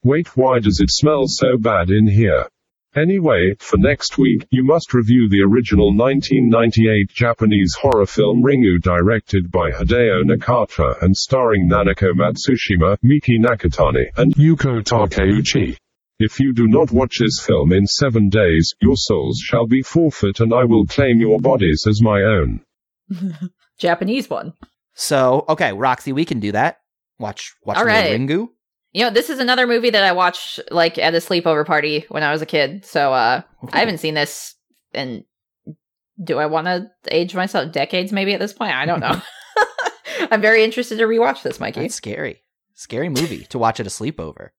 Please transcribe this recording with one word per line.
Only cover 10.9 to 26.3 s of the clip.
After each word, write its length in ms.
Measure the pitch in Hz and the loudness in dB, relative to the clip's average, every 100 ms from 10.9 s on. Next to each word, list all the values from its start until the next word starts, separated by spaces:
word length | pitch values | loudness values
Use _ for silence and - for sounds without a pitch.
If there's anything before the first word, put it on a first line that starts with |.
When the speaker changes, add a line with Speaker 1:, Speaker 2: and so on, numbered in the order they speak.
| - | 0
Speaker 1:
and 140 | 90 98 | 0 0
starring 540 | - 131 120 101 87 | 0 0 2 2 2
Nanako 420 | 87 95 95 95 | 2 0 0 0
Matsushima, 840 | 87 85 - - 123 - 92 82 101 | 2 -2 -2 -2 0 0 0 2 2
Miki 380 | 123 147 - 117 | 2 2 2 2
Nakatani, 680 | 117 117 85 - 80 65 60 - | 2 0 -2 0 0 0 -2 0
and 160 | - - | 2 4
Yuko 460 | 151 160 139 117 | 4 4 0 -2
Takeuchi. 960 | 104 117 104 - 95 107 - - 69 - _ _ _ _ | -2 0 0 0 2 2 0 -2 -2 -6 _ _ _ _
If 200 | 110 - | -4 0
you 120 | 135 | 0
do 140 | 120 113 | 2 4
not 240 | 135 160 | 4 4
watch 280 | 113 131 - | 0 0 0
this 200 | 110 - | -2 -2
film 320 | - 71 73 | 0 2 4
in 160 | 92 101 | 4 2
seven 400 | - 139 113 101 | 0 0 2 2
days, 460 | 107 92 80 82 - | 4 4 4 0 2
your 160 | - - | 2 2
souls 420 | - 87 67 - | 0 -2 -2 -6
shall 260 | - 113 117 | -2 -2 2
be 140 | 131 | 0
forfeit 600 | 131 170 160 - 98 - | 2 0 0 0 -4 0
and 120 | 113 | 0
I 120 | 117 123 | 2 4
will 200 | 107 98 | 2 2
claim 360 | - 139 117 | 0 2 4
your 180 | 113 110 | 4 2
bodies 460 | 110 107 90 76 107 | 2 2 2 2 0
as 140 | 104 | 4
my 200 | 113 101 | 4 4
own. 360 | 101 101 67 50 _ _ _ _ _ | 2 2 0 -4 _ _ _ _ _
Speaker 2:
<laughs> 400 | 180 190 156 175 _ _ _ | -10 -8 -8 -12 _ _ _
Japanese 520 | 175 170 190 262 - | -4 -2 -2 -4 -6
one. 220 | 131 - - - _ _ - | -10 -10 -18 -20 _ _ -12
Speaker 3:
So, 500 | - 143 127 135 - | -2 2 2 2 0
okay, 240 | 156 147 | -2 -2
Roxy, 400 | 98 131 123 - | -2 -2 -2 -4
we 140 | 135 | -4
can 160 | 170 | -4